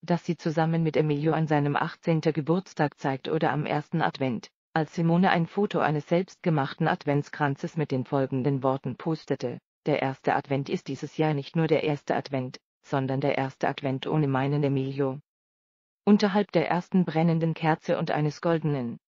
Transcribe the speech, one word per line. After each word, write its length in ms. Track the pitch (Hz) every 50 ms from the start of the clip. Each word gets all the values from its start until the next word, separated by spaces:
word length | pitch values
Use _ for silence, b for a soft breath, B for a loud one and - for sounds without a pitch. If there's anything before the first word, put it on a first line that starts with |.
das 240 | - 165 175 165 -
sie 120 | - 170 -
zusammen 440 | - 170 151 165 160 165 165 165
mit 140 | 165 160 147
Emilio 380 | - 156 151 147 143 147 160 151
an 120 | 156 160
seinem 300 | 151 156 147 143 143 143
achtzehnten 560 | - - 165 - _ _ - 165 160 151 165
Geburtstag 680 | 151 160 143 127 160 185 190 - - - 160 143 - _
zeigt 300 | - 147 135 135 _ 156
oder 240 | 156 160 170 147
am 140 | - 147 151
ersten 360 | - - 147 147 _ - 170
Advent, 480 | - - - - 135 131 117 - - - _ _ _ _ _
als 220 | 160 156 147 -
Simone 340 | - 170 165 165 175 185 185
ein 160 | - 175 165
Foto 340 | - - - 202 208 - 170
eines 280 | - - 151 151 147 -
selbstgemachten 800 | 170 170 190 - - _ - 180 160 147 135 139 - - 165 156
Adventskranzes 880 | - - - 147 143 143 143 - - - 151 143 139 - - 170 -
mit 160 | 165 151 -
den 140 | 143 131 123
folgenden 580 | - - 139 135 127 - 131 123 143 139 135 123
Worten 320 | 135 131 135 - 135 123
postete: 640 | - - 170 160 151 - - 143 - - 123 123 123 _ _ _ _ _
„Der 160 | - 147 -
erste 340 | - 135 135 - _ - -
Advent 340 | - 139 - 139 135 139 -
ist 180 | - 180 - -
dieses 300 | 139 131 - 147 - -
Jahr 160 | 156 156 151
nicht 240 | 143 139 - - 165
nur 100 | 160 156
der 160 | 156 139 -
erste 320 | 151 147 143 _ - -
Advent, 440 | - 139 - 139 135 127 127 131 - _ _ _ _ _
sondern 380 | - - 139 135 131 135 135
der 160 | 139 143 - -
erste 300 | 135 131 - _ - 131
Advent 400 | 139 - - 139 131 135 - -
ohne 200 | - 156 151 139
meinen 360 | 135 131 135 139 143 147 151
Emilio.“ 560 | 139 139 135 131 135 135 135 143 135 131 147 - _ _ _ _ _ _ _ _ _ _ _ _ _ _ _ _
Unterhalb 480 | - 208 208 214 202 185 208 208 -
der 160 | - 170 156 -
ersten 380 | - 175 175 - - 190 180
brennenden 480 | - 147 160 165 170 160 165 160 165 160
Kerze 460 | - - 160 156 - _ - 165 -
und 100 | 170 160
eines 320 | - - 151 151 143 -
goldenen 560 | - 175 170 160 151 160 143 139 123 117 113 - _